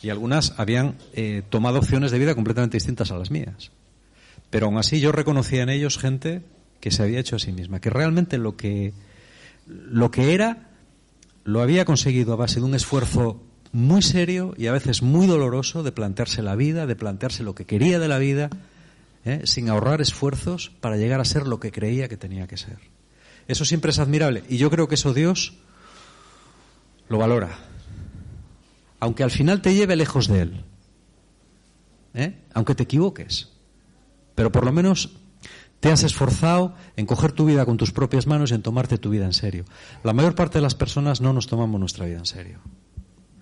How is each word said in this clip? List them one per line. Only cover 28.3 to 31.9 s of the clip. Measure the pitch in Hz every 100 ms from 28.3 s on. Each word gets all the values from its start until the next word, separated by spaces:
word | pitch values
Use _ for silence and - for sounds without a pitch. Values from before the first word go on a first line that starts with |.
| - - - _ _ _ _
Aunque | 117 113
al | 127
final | - 147 196
te | 185
lleve | 190 196 165
lejos | 156 131 107
de | 95
Él, | 82 - - - _ _ _ _ _ _ _ _ _ _ _